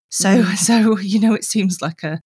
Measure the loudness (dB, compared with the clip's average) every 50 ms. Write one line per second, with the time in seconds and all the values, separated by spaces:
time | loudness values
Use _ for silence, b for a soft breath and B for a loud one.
0 | _ _ -6 -2 0 2 2 2 2 2 0 -2 0 2 2 4 4 2 0 0
1 | -2 -2 0 0 2 2 0 0 -2 -4 -2 -2 -2 -2 -2 -4 -6 -8 -8 -8
2 | -8 -8 -8 -8 -10